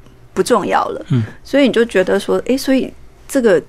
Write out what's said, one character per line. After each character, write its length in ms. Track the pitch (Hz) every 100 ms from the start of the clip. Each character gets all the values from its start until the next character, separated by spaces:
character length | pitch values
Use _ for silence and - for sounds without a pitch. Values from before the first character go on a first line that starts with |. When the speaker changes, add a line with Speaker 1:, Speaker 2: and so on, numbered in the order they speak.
| - - -
Speaker 1:
不 80 | -
重 240 | 190 220 -
要 140 | - 95
了。 180 | - -
Speaker 2:
嗯。 140 | 127 110 -
Speaker 1:
所 160 | - 269
以 80 | 262
你 60 |
就 100 | 220
觉 180 | 233 190
得 160 | 185 196
说， 240 | 196 190 -
诶， 120 | 269
所 160 | -
以 180 | 262 - - - - -
这 140 | 277
个 200 | 233 165